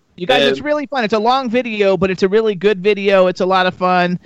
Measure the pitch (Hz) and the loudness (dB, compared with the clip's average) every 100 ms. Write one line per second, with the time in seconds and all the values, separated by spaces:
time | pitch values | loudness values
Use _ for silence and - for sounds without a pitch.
0 | _ - 180 285 277 269 285 294 277 269 | _ -8 0 2 2 0 -2 -4 -4 -4
1 | 214 214 220 262 254 254 240 214 196 185 | -2 0 0 0 0 -2 -2 0 0 0
2 | 190 180 190 214 220 190 202 196 196 202 | -2 0 0 2 0 0 -2 0 0 0
3 | 196 196 185 180 190 190 185 185 180 180 | 2 4 2 0 0 2 0 -2 0 0
4 | 180 175 | 0 -2